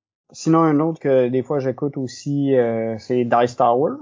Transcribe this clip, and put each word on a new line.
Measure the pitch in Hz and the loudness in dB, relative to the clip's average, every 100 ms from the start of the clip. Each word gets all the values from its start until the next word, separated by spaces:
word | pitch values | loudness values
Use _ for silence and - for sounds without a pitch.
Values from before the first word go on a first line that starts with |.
| _ _ _ | _ _ _
Sinon, | - - 165 | -10 0 2
un | 160 147 | 4 2
autre | 160 160 | 0 -2
que | 147 131 123 | 0 2 2
des | 127 | -2
fois | 123 147 | -2 -4
j'écoute | 131 123 147 139 | -4 -4 -6 -6
aussi, | 127 - - 143 139 | -10 -10 -6 -2 2
euh, | 131 117 113 113 113 | 2 2 0 -4 -6
c'est | - 123 | -4 -2
Dice | 120 120 123 123 | 0 2 0 2
Tower. | 123 120 160 277 | 2 2 0 -4